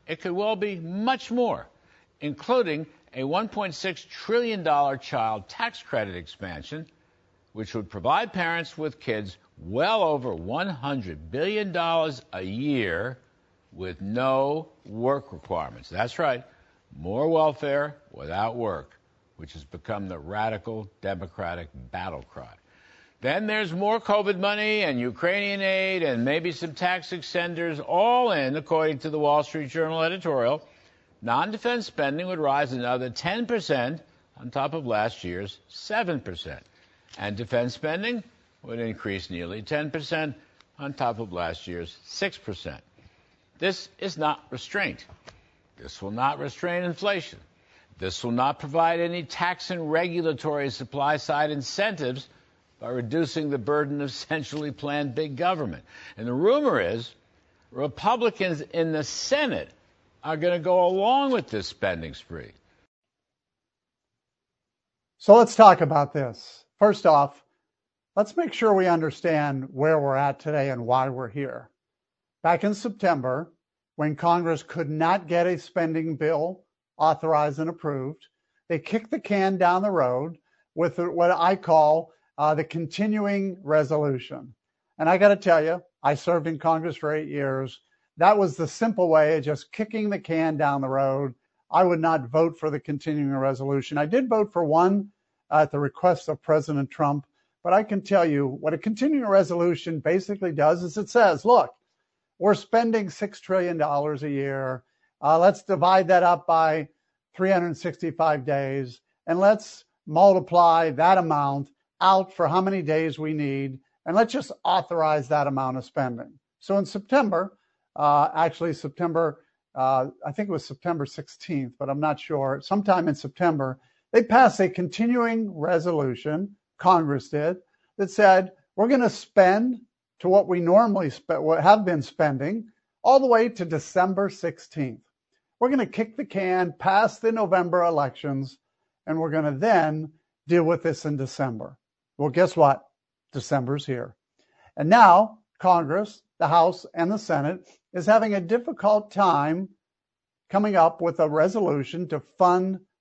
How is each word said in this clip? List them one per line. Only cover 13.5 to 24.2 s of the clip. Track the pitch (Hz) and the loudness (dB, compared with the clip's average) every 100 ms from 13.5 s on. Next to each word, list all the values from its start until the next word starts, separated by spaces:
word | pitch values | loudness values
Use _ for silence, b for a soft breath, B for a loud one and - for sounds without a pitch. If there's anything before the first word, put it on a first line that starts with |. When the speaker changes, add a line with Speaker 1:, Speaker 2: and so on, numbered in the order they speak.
| _ _ | _ _
Speaker 1:
with | 82 92 85 | -12 -12 -10
no | 98 117 131 135 139 151 160 _ | -6 -2 0 0 0 -2 -8 _
work | - 110 123 139 - | -16 -4 -2 -2 -6
requirements. | 76 - 85 69 57 - | -16 -8 -8 -8 -14 -12
That's | 90 120 - | -6 -6 -2
right, | 156 123 - b b b b 69 | -2 -2 -8 b b b b -14
more | 85 113 156 | -8 -4 0
welfare | 160 156 139 147 143 147 147 _ | 2 2 0 -4 -2 -4 -10 _
without | - 73 92 113 | -16 -8 -4 -4
work, | 120 110 80 65 _ _ _ _ - | -4 -6 -6 -10 _ _ _ _ -20
which | 78 | -20
has | 82 | -20
become | 71 82 - 104 98 | -18 -16 -10 -8 -8
the | 85 | -12
radical | 78 104 113 107 117 110 104 _ | -10 -6 -4 -6 -8 -12 -12 _
Democratic | 98 95 90 - 87 87 78 65 62 | -8 -8 -10 -10 -10 -10 -12 -18 -14
battle | 90 90 73 - | -12 -10 -12 -16
cry. | - 58 - _ b b b b b | -20 -20 -20 _ b b b b b
Then | 127 170 214 | -4 -4 -2
there's | 214 190 | -4 -4
more | 170 202 226 | -4 -2 -2
covid | 214 208 | 0 0